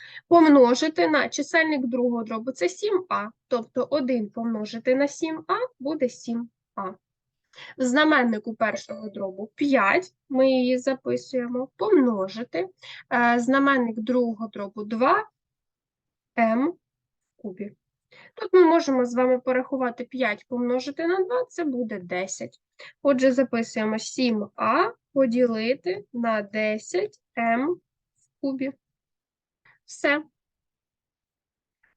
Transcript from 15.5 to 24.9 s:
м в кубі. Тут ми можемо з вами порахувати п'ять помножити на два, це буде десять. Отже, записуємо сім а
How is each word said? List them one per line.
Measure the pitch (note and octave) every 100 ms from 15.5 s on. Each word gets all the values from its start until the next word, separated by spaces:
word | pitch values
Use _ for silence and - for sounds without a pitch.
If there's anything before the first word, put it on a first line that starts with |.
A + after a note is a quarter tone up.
| _ _ _ _ _ _ _ _ -
м | A3+ A#3 D4
в | F#4 _ _ _ _ _ _
кубі. | G#3 F#3 G#3 - _ _ _ - -
Тут | - A4
ми | F#4
можемо | E4 E4 C#4+ B3+
з | B3
вами | A#3+ B3+ B3+
порахувати | C4 B3+ B3+ C4+ B3 A#3
п'ять | B3 B3+ A#3 G#3 -
помножити | B3 B3 B3+ C4 C#4+ E4
на | F#4+
два, | F#4+ B4
це | B4 -
буде | D#4 A#3+ A3+ G3+
десять. | F3 F3+ F#3+ - - - _ - - -
Отже, | C#4 C4 C4
записуємо | B3+ B3+ A#3 A3+ A#3+ G#3+ A3
сім | - - B3 G#3+ G3+ -
а | A3 C4+ G#4+